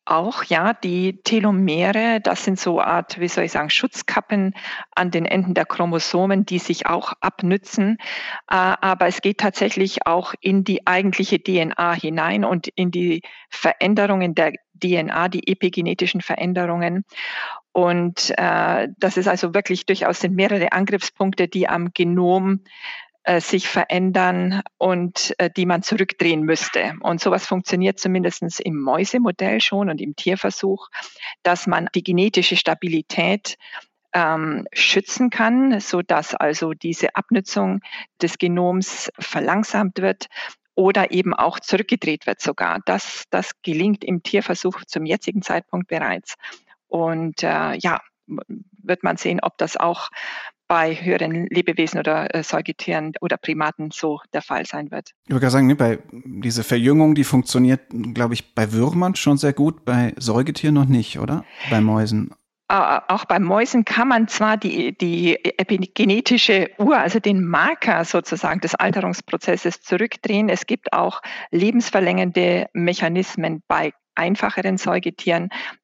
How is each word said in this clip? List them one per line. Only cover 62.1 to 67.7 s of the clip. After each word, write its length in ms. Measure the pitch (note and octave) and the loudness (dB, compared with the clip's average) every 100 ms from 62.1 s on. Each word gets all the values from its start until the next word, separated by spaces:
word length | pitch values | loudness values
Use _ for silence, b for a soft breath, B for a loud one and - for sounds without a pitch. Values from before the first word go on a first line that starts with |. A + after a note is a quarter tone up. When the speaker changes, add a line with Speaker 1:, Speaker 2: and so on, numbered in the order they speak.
| G#2+ - - _ _ - | 0 -2 -8 _ _ -2
Speaker 1:
Äh, 320 | G3 A2 - - | 2 2 0 0
auch 160 | F#3 - | -2 0
bei 140 | F3+ | 2
Mäusen 440 | F3 G3+ A#3+ B3 | 4 2 4 2
kann 240 | G#3+ - B3+ | 2 2 2
man 220 | A#3+ A3 | 4 2
zwar 260 | - G#3+ G#3+ | 2 0 2
die, 420 | G3+ - C3 G3 | 0 -2 -4 -2
die 460 | F3 E3+ E3+ - - - | -2 2 2 2 0 -2
epigenetische 1120 | F#3 G3 F#3 - G#3 G#3 - A#3+ - G3 F3+ - | 0 0 0 2 4 4 4 4 4 4 2 2
Uhr, 200 | G#3+ C#4 | 4 4
also 220 | E3 G#3+ | 4 2
den 260 | G#3 F#3+ F3 | 2 2 2
Marker 600 | E3 F#3+ | 2 2